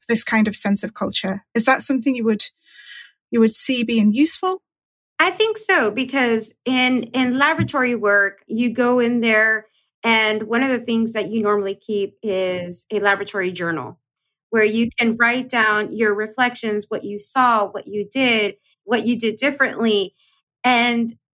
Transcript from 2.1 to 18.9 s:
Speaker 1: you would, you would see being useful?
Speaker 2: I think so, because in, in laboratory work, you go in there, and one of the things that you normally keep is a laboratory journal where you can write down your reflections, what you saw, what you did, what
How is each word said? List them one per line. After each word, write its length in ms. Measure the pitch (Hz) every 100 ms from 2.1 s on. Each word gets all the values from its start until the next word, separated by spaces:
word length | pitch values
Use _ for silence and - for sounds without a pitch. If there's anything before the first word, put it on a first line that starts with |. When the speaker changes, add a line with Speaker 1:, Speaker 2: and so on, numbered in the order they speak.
Speaker 1:
you 100 | 254
would, 200 | 220 208 - - _ - - - - _ _
you 100 | 233
would 140 | 220
see 280 | - - 254
being 300 | 233 233 208
useful? 500 | 214 311 - 370 381 _ _ _ _ _ _
Speaker 2:
I 120 | 359
think 280 | 359 440 427
so, 320 | - 359 226
because 640 | 208 254 269 247 226 220 -
in, 380 | - 254 254 254 -
in 240 | 262 254 254
laboratory 580 | 285 320 - 285 247 240
work, 420 | 202 202 196 - _
you 260 | 226 240
go 280 | 233 247 247
in 200 | 240 240
there, 460 | 226 220 220 220 214 _ _ _
and 420 | 233 226 214 214
one 180 | 214 233
of 80 | 269
the 80 | 247
things 300 | 233 226 220
that 160 | 220 190
you 140 | 226
normally 320 | 208 208 196
keep 420 | 202 - 208 196 -
is 640 | 220 190 185 180 175 175 -
a 100 | 208
laboratory 520 | 202 202 196 202 185
journal 460 | 180 170 160 123 175 _ _ _ _ _
where 160 | 226
you 240 | 214 220 233 -
can 160 | 233 226
write 320 | 233 247 254
down 440 | 240 220 208 214
your 200 | 214 220
reflections, 720 | 202 214 214 247 247 220 208 208
what 160 | 214
you 140 | 208 202
saw, 480 | - 262 247 226 202
what 180 | 208 -
you 220 | 208 202
did, 440 | 269 262 226 202 - _ _
what 220 | -